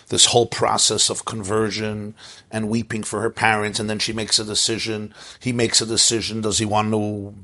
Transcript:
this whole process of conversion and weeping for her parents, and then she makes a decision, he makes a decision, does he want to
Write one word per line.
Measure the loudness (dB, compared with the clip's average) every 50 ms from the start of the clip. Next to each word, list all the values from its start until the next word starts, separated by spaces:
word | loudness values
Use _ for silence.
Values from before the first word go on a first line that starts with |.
| -10 -2
this | 4 4 4 6
whole | 6 4 4
process | 2 0 0 2 2 2 2 2 2 2 2 2 0
of | 0 -2 -6
conversion | -6 -6 -6 -4 -2 0 0 0 0 -2 -2 -4 -4 -4 -6 -8 -10 -12 -14 -18 -20 -20 -20 -16 -8
and | -6 -4 -2 0
weeping | -2 -2 -2 -4 -6 -6 -6
for | -4 -4 -2
her | -2 -2
parents, | -2 2 2 2 2 2 0 -2 -2 -2
and | -4 -4
then | -4 -4
she | -4 -4 -4
makes | -4 -2 0 0 0
a | 0
decision, | 0 -2 0 0 0 0 -2 -2 -4 -4 -4 -6 -10 -12 -16 -20 -20 -14 -6
he | -4 -2
makes | 0 2 2 4 4 2
a | 2
decision, | 2 0 2 2 4 2 2 0 -2 -4 -2
does | -2 0 0 0
he | 0
want | 2 2 2 2 2
to | 2 2 0 0 -2 -4 -8 -10 -12 -12